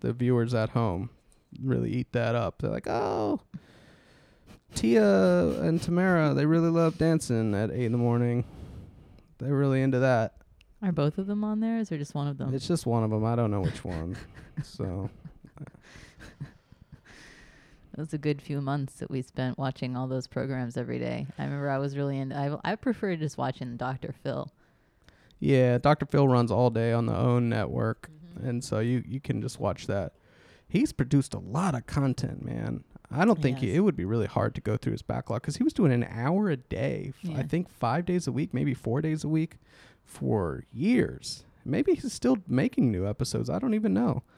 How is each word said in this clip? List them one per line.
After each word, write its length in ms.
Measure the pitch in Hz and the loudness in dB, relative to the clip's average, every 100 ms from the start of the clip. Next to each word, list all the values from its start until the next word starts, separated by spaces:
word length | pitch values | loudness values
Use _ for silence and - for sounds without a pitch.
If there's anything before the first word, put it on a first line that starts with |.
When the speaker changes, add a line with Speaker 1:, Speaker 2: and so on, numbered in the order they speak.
Speaker 1:
The 120 | 117 | -4
viewers 400 | 117 123 123 117 | 0 2 2 2
at 160 | 120 113 | 0 0
home 400 | 123 113 87 120 - _ _ _ - | 0 0 -2 -6 -12 _ _ _ -8
really 280 | 131 120 117 | -2 0 0
eat 180 | 123 127 | -2 -2
that 220 | 123 113 | -2 0
up. 260 | 117 101 - | 0 -2 -4
They're 100 | 101 | -4
like, 180 | - - | -4 -4
"Oh, 520 | - - - 214 - _ - - - - - _ _ _ _ - - _ | -2 -2 -2 -2 -4 _ -20 -20 -20 -20 -20 _ _ _ _ -20 -20 _
Tia 840 | - 226 226 208 196 185 180 170 - | -2 4 6 6 6 6 4 2 0
and 180 | 165 165 | 0 0
Tamara, 540 | - 175 185 175 151 | 0 2 4 4 4
they 100 | 139 151 | 4 4
really 240 | 165 165 | 4 4
love 280 | 170 165 - | 4 2 2
dancing 560 | 160 160 - 113 110 | 2 2 2 0 2
at 160 | 101 107 | 0 0
eight 140 | 95 117 | 0 0
in 60 | |
the 60 | 120 | 2
morning. 460 | 120 120 120 120 - - - - - - - - _ - | 2 2 2 0 -4 -10 -16 -16 -18 -20 -20 -20 _ -8
They're 160 | 127 | -2
really 260 | 139 139 135 | 2 2 4
into 160 | 135 127 | 2 4
that." 340 | 131 120 110 - - - _ - | 4 4 2 -4 -20 -20 _ -4
Speaker 2:
Are 100 | 196 | -2
both 260 | 156 147 196 | 2 0 0
of 80 | 190 | -4
them 180 | 208 | -2
on 160 | 214 214 | -2 -2
there? 180 | 226 226 | -2 -2
Is 100 | 214 | -2
there 100 | 156 | -4
just 160 | 143 | -6
one 120 | 147 143 | -4 -4
of 100 | 139 | -4
them? 140 | 139 | -4
Speaker 1:
It's 120 | 131 - | -4 0
just 180 | 131 120 | -2 2
one 180 | 117 | 2
of 80 | 110 | 2
'em. 120 | 107 | 2
I 120 | 113 117 | 2 2
don't 140 | 110 | 2
know 100 | 101 | 2
which 240 | 87 - | 0 -2
one. 320 | - 85 85 113 | -6 -4 -4 -8
Speaker 2:
<laughs> 60 | - - - - | -12 -20 -14 -10
Speaker 1:
So. 480 | - - 95 92 98 - - - - - 147 - - - - - - - - - _ - - - - - - - - - - - - | -10 -6 -6 -4 -6 -10 -20 -20 -20 -18 -18 -18 -20 -20 -20 -20 -20 -16 -16 -16 _ -20 -20 -20 -20 -20 -20 -20 -20 -20 -20 -20 -18
Speaker 2:
It 80 | - | -12
was 120 | 156 | -8
a 60 | 151 | -4
good 240 | 151 143 | -2 -2
few 180 | - 143 | -4 -6
months 340 | 139 143 135 - | -2 -2 -4 -8
that 140 | - | -8
we 120 | 135 | -6
spent 360 | 123 - 127 120 | -6 -4 -4 -2
watching 380 | 135 - 127 127 | -4 -4 -6 -4
all 100 | 131 | -4
those 200 | 131 - | -6 -6
programs 500 | 131 135 131 120 127 | -6 -4 -4 -4 -6
every 220 | 120 123 | -6 -4
day. 280 | 120 123 135 - | -4 -6 -8 -8
I 60 | |
remember 260 | 139 139 143 | -6 -4 -2
I 80 | 135 | -2
was 180 | 139 139 | -2 -2
really 220 | 139 135 | -2 -2
into, 180 | 135 143 | -4 -4
I, 360 | 143 151 - | -4 -2 -4
I 20 | 220 | -2
preferred 440 | 269 220 202 170 | -2 -2 -2 -2
just 180 | 151 - | -4 -2
watching 380 | 131 - 127 120 | -6 -4 -8 -6
Doctor 360 | 127 131 117 - | -6 -6 -8 -8
Phil. 280 | 139 131 - _ _ _ _ _ _ _ _ - | -6 -6 -8 _ _ _ _ _ _ _ _ -2
Speaker 1:
Yeah, 380 | 139 135 123 123 | 4 6 6 6
Doctor 260 | 143 151 | 4 4
Phil 240 | 143 151 139 | 4 4 6
runs 220 | 123 117 | 6 4
all 180 | 104 123 | 4 4
day 240 | 113 117 | 2 2
on 140 | 117 117 | 2 0
the 100 | 98 | 2
own 320 | 123 123 120 | 2 4 2
network, 640 | 110 85 120 113 - - - - - | 0 -2 -2 -2 -4 -10 -20 -18 -8
Speaker 2:
Mm-hmm. 120 | 131 | -4
Speaker 1:
and 160 | 120 | -4
so 160 | - 107 | -2 0
you, 220 | 113 123 - | 2 0 -2
you 120 | 131 | -8
can 200 | - 113 | -4 -2
just 180 | 120 - | -2 -2
watch 260 | 101 - - | -2 -2 -4
that. 260 | 98 87 _ _ _ - - - | -4 -4 _ _ _ -20 -20 -2
He's 240 | 185 302 | 2 2
produced 400 | - 127 143 - | 0 2 2 2
a 60 | 98 | -6
lot 360 | 90 139 190 | -6 -2 0
of 120 | 123 - | -2 -2
content, 580 | 147 135 - - - | 0 0 0 -4 -6
man. 400 | - 117 110 117 - - - | -8 -6 -4 -6 -10 -20 -8
I 140 | 131 | 2
don't 160 | 214 190 | 4 4
think 180 | 139 131 | 2 0
he, 100 | 113 | 0
Speaker 2:
Yes. 80 | 143 | 2
Speaker 1:
it 40 | |
would 160 | 202 139 | 2 2
be 80 | |
really 220 | 92 113 - | 0 0 0
hard 280 | - 107 - | 0 -2 -2
to 40 | |
go 160 | 107 107 | -4 -2
through 160 | 120 | -2
his 100 | 110 | -6
backlog 400 | - 117 - 110 | -4 -6 -4 -6
'cause 140 | - - | -4 0
he 60 | |
was 100 | 294 | 0
doing 200 | - 160 | 4 4
an 120 | 120 | 4
hour 460 | 120 110 131 190 208 | 0 -2 0 0 0
a 60 | 135 | -2
day, 560 | - - 143 110 95 - | -4 -4 -2 -4 -8 -8
f-, 80 | 175 | -6
I 80 | 147 | -4
Speaker 2:
Yeah. 40 | |
Speaker 1:
think 240 | 135 165 185 | -2 -2 -4
five 340 | - 117 143 | -4 -2 0
days 220 | 175 180 139 | 0 -2 0
a 60 | |
week, 200 | 123 175 | -4 -2
maybe 220 | 123 147 | -2 -2
four 260 | 123 123 127 | -2 -2 0
days 240 | 156 156 | 0 -2
a 40 | 147 | 0
week 280 | 156 160 - _ - - _ | 0 -2 -8 _ -20 -20 _
for 600 | _ - 135 110 85 65 - | _ -6 0 0 0 -4 -10
years. 720 | 110 190 247 - 64 - - - _ - | -2 2 2 2 -2 -12 -14 -16 _ -4
Maybe 260 | 170 294 | -2 0
he's 180 | 339 262 | 0 -2
still 260 | - 247 240 175 | -2 0 0 0
making 460 | 127 220 - 135 | 0 0 2 2
new 160 | 92 98 | 2 -2
episodes. 420 | 107 - 117 117 | -2 -4 -2 -2
I 80 | 170 | -2
don't 160 | 254 | 0
even 180 | 214 214 | 0 2
know. 300 | 190 240 - - | 2 2 0 -6